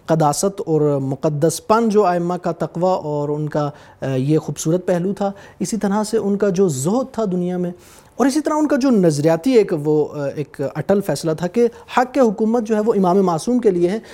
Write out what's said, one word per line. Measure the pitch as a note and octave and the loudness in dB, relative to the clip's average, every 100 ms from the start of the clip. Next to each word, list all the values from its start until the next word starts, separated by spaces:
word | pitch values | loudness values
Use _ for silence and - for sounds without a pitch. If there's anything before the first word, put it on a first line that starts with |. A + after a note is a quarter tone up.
| - | -2
قداست | D#3+ D3+ D3 G3 G3 - | 2 2 2 -2 -4 -2
اور | D#3 D3+ C#3+ | 0 2 0
مقدس | C3+ C#3 D#3+ D3 D#3+ - - | -2 -2 -2 0 0 -2 0
پن | A3 A3+ | 2 4
جو | G#3 F#3+ | 2 2
ائمہ | F3 E3+ | 0 -2
کا | F3 F3 | -4 -4
تقوی | E3 D#3+ E3 F#3 F#3 | -4 -6 -2 0 0
اور | D3+ D3 D3 | -2 -4 -4
ان | D3 D3+ | -4 -4
کا، | D3+ D3 - - - | -2 -4 -6 -20 -10
آ، | C3+ | -4
یہ | C3 C3+ D#3 | -2 0 0
خوبصورت | D#3 D3 D#3 F3+ F3+ | 0 -6 -2 -2 0
پہلو | F3+ E3+ | -2 -2
تھا، | - G3 G3 - - | -2 -4 -6 -16 -10
اسی | G3 G#3+ | -6 -4
طرح | G3+ G#3 | -2 -2
سے | G#3+ A3 | -2 -2
ان | G3+ G3+ | -2 0
کا | G3+ | 0
جو | F3+ G3 | 2 2
زہد | C3 D3 A#3+ C4 | 2 0 -2 -2
تھا | - G#3+ | -4 -2
دنیا | F3+ F3+ F3+ | -2 -2 -4
میں، | F3 F3+ - - - - | -6 -8 -18 -20 -20 0
اور | C4 | 2
اسی | D4 | 2
طرح | D#4 | 0
ان | D4+ D4+ | 0 0
کا | C#4+ | 2
جو | C4+ | 2
نظریاتی | A3 F3 C#3+ D#3+ E3 C4 | 4 4 2 2 2 4
ایک | B3 G3 E3+ | 4 4 0
وہ، | D3 D3+ D3 | 0 0 0
آ، | D3 C#3 | -2 -6
ایک | A#2 C#3 - C3+ | -6 -10 -8 -8
اٹل | D#3 D3 G3+ | -6 0 0
فیصلہ | F#3+ C#3+ D#3+ D#3 | 0 -4 -2 -2
تھا | F3+ | -2
کہ | A#3 A#3+ - - - | 0 0 0 -4 0
حق | B3+ C#4+ | 0 2
حکومت | A#3+ F#3+ A3 A#3+ | 2 2 0 0
جو | G#3+ | 0
ہے | G#3+ | -2
وہ | G#3+ | 0
امام | G3+ F#3 F#3+ | 2 2 4
معصوم | F#3 D#3+ - B3 | 2 0 0 2
کے | A3 | 2
لیے | F3 F3 | 2 0
ہے، | A3 - | -2 -8